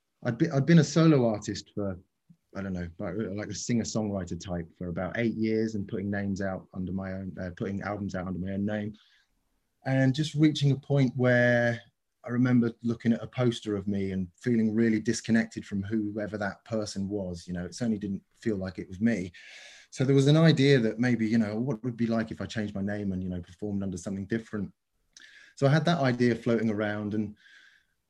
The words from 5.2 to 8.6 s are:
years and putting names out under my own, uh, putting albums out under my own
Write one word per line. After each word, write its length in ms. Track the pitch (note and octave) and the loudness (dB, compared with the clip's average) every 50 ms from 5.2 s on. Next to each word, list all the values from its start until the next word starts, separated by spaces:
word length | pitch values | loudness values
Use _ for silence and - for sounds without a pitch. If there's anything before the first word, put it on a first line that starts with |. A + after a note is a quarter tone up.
| A#2 A2+ A2 | -2 -2 0
years 400 | A2 A2 A2 A2 A2 A2+ A2 A2 | -2 -2 0 0 0 0 -2 -4
and 140 | G2+ G2 G2+ | -6 -6 -6
putting 240 | A#2 F#2+ G2 G2+ | -6 -6 -4 -4
names 280 | G2+ G2+ G2+ G2+ F#2+ F#2 | -4 -2 -2 -4 -4 -4
out 240 | G2+ F#2+ F#2+ F2 - _ - | -4 -4 -6 -6 -10 _ -10
under 180 | F#2+ F#2 F#2 | -8 -8 -6
my 200 | F#2 F#2+ F#2+ F#2+ | -6 -6 -6 -6
own, 200 | F#2+ F#2+ F#2+ F#2 - - | -8 -8 -10 -10 -10 -8
uh, 80 | F#2 F2+ F2 | -10 -10 -6
putting 260 | - A2+ F#2+ G2+ G2 | -6 -6 -4 -4 -4
albums 320 | - F#2+ G#2 G2 G2+ F#2 F#2 | -6 -6 -6 -4 -6 -6 -4
out 140 | F#2 F2+ F#2+ | -6 -6 -4
under 100 | F#2 E2+ | -6 -6
my 140 | F#2 F#2+ | -6 -4
own 120 | G2 G2 | -4 -4